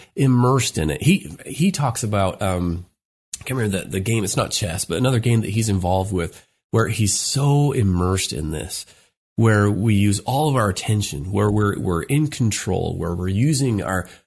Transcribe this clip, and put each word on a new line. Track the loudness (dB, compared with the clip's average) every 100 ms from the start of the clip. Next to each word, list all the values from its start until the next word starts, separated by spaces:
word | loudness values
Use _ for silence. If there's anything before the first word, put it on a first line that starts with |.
| -14 0
immersed | 4 4 4 2 0 -2
in | -2
it. | 0
He, | 2 2 0 -14
he | -14 0 0
talks | 0 -2 -2
about, | -2 0 0 0
um, | -2 -2 -2 -4 -8 _ _ _ _ -16
I |
can't | -8 -4
remember | -2 -2
the, | -4
the | -4
game. | -2 -2
It's | 0 -2
not | -2
chess, | -2 -4 -4 -4
but | 0
another | 2 2
game | 2 2
that | 2
he's | -2 0
involved | 0 0 0 0
with | -2 -4 -8 _ _ _
where | 0 0
he's | 0 0 0
so | -2 0 2 2 2
immersed | 2 2 2 2 0 -2
in | -6 -6
this, | -6 -8 -10 -14 -20 _ _ _ 2
where | 4 6 4
we | 2 2
use | 4 4 2
all | 0 0 0
of | 2
our | 0
attention, | -2 0 0 0 -6 -4
where | 0 2
we're, | 2 0 0
we're | -2 -2
in | 0 0 0
control, | 0 -2 -2 -2 -2 -2 -4
where | -4
we're | -4 -2
using | 0 2 2 0 0
our, | -2 -4 -4 -12